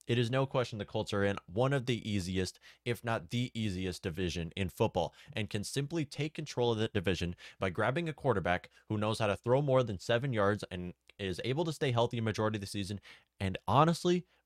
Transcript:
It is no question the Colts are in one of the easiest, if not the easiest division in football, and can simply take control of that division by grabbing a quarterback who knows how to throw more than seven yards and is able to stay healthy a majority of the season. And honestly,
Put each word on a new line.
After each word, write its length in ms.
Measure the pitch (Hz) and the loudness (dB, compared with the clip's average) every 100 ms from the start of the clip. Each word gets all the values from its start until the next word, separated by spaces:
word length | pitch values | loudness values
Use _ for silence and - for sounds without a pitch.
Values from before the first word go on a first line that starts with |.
| - | -2
It 100 | 120 | 0
is 140 | 117 | 2
no 160 | 131 135 | 0 0
question 320 | 135 117 107 | 0 -2 -4
the 60 | |
Colts 280 | 98 110 101 | -6 -4 -2
are 120 | 101 | 0
in 140 | 101 98 - | 0 0 -4
one 260 | 92 131 | 0 2
of 140 | 139 120 | 2 0
the 220 | 113 110 | -2 0
easiest, 520 | 101 87 92 92 - - - | -2 0 0 -2 -4 -20 -10
if 180 | 123 117 | -6 -4
not 280 | 120 110 82 | -2 -4 -2
the 200 | 120 123 | -4 -2
easiest 500 | 117 107 90 92 - | -2 -2 -2 -4 -4
division 500 | 95 80 90 82 82 | -6 -2 -2 -2 -4
in 140 | - 92 | -4 -4
football, 440 | - 110 90 78 - - | 0 0 2 -2 -4 -10
and 180 | 110 104 | -6 -4
can 140 | 107 | -4
simply 400 | 95 139 143 170 | -4 -4 -4 -4
take 300 | 143 - 156 | -4 -4 -6
control 360 | - 151 - 120 | -6 -6 0 2
of 80 | 107 | 2
that 160 | 110 | 0
division 400 | 104 92 87 87 - - - | 0 0 0 -2 -6 -12 -4
by 120 | 95 | -2
grabbing 380 | 90 107 151 165 | 0 0 0 -2
a 40 | |
quarterback 580 | - 135 101 90 90 - _ - | -2 0 2 2 0 -2 _ -4
who 100 | 107 | -2
knows 200 | 107 110 | 0 2
how 80 | 104 | 2
to 80 | |
throw 260 | 95 117 131 | 2 2 2
more 220 | 147 131 | 4 4
than 160 | 117 95 | 2 -2
seven 340 | - 117 139 | 0 0 2
yards 300 | 110 101 107 - | 2 4 2 -2
and 220 | 92 90 - _ - | -8 -8 -12 _ -6
is 220 | 95 87 | -4 -2
able 200 | 113 139 | -2 0
to 80 | 165 | -2
stay 180 | 147 139 | 0 0
healthy 280 | 117 117 120 | 2 2 2
a 40 | |
majority 360 | 113 104 107 107 | -2 2 0 0
of 20 | |
the 60 | 98 | -4
season. 340 | 101 92 101 - - _ - | -4 -4 -6 -10 -20 _ -4
And 180 | 98 95 - | -4 -2 2
honestly, 580 | 123 160 170 180 180 - _ | 4 6 4 2 0 -2 _